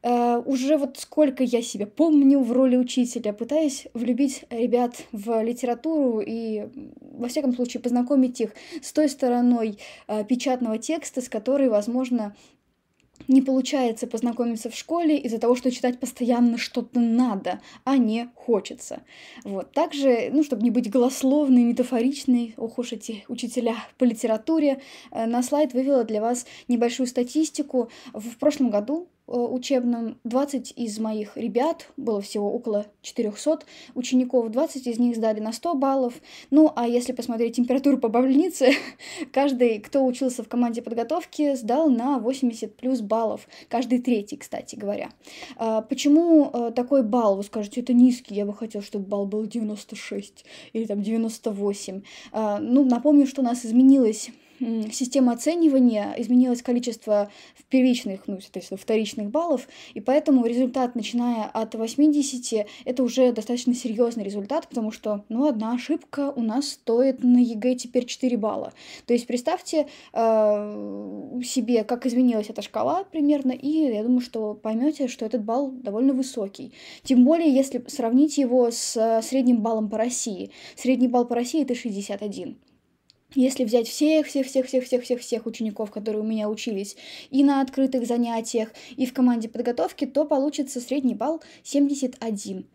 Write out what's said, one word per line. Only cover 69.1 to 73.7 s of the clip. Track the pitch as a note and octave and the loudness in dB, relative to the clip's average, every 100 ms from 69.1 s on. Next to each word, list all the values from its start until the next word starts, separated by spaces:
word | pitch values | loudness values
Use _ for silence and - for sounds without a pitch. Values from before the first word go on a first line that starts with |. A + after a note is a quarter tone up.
есть | A#3+ A#3+ | 0 0
представьте, | A#3+ C#4 F4+ - D#4+ D4 - - | -4 -2 -4 -2 -2 -2 -8 -10
э, | - A3+ A3 G#3+ G#3 G#3 G#3 G#3 G3+ G3+ G3+ - B3 | -2 2 4 4 2 -4 -10 -10 -10 -10 -12 -10 -10
себе, | B3 C4+ A3 A#3 | -4 -4 2 0
как | G#3+ A#3+ C4 | 0 -4 0
изменилась | A#3+ B3+ A3 G#3 | 2 2 2 -4
эта | G#3+ | -10
шкала | G3+ G#3+ A#3+ E4 | -8 -4 -2 -2
примерно, | G4 D#4+ C#4+ D4 C4+ | -4 0 2 2 0
и | B3 | -2
я | C#4 | -2